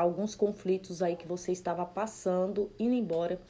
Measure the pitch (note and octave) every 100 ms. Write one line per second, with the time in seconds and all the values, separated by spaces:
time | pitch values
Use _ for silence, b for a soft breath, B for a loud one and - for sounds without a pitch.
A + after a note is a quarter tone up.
0 | F3 F3 G#3+ - G#3 G3+ F#3 F#3+ F#3+ E3+
1 | F3 E3+ D#3+ F3+ - F3+ F3 E3+ F3 G3
2 | G#3+ - F#3+ F3+ F#3+ G3+ G3+ - A#3 B3
3 | F#3+ E3 E3+ F3+